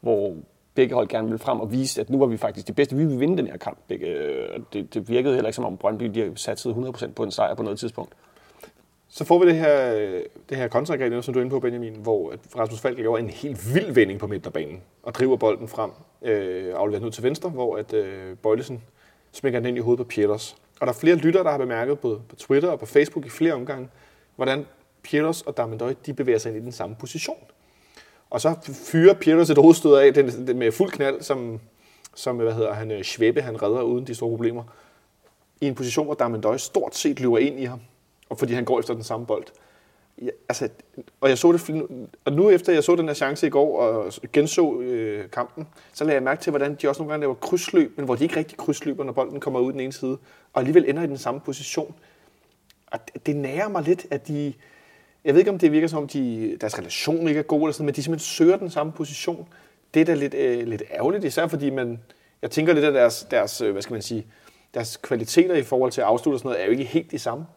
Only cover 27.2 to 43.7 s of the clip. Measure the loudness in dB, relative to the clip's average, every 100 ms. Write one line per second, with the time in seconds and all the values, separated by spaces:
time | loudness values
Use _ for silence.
27.2 | -8 -10 _ _ _ _ _ -20 -20 _
28.2 | _ -2 -2 -2 -10 -16 -2 8 8 8
29.2 | 6 6 6 10 10 8 8 10 10 8
30.2 | 4 2 -4 0 0 2 -2 0 -2 -2
31.2 | -4 -4 -4 -10 -14 _ _ _ -20 -10
32.2 | -6 -2 -2 0 -2 -2 -6 -8 -8 2
33.2 | 2 2 -2 -4 -2 0 0 -2 -4 -6
34.2 | -4 -2 -2 -4 -12 -20 _ _ _ _
35.2 | _ _ _ _ -4 -4 -4 -2 -2 -2
36.2 | -2 0 -2 -2 -2 -4 -4 -4 -4 0
37.2 | 2 2 2 -2 -10 -10 -18 _ _ _
38.2 | _ -6 -2 -2 0 0 0 -6 -6 -8
39.2 | -4 -4 -6 _ _ _ _ _ _ -12
40.2 | -10 -10 _ -6 -6 -8 -20 -20 -20 _
41.2 | 2 4 4 4 0 -6 -6 -10 -16 _
42.2 | -2 4 6 6 6 2 4 2 2 -2
43.2 | -2 0 2 4 2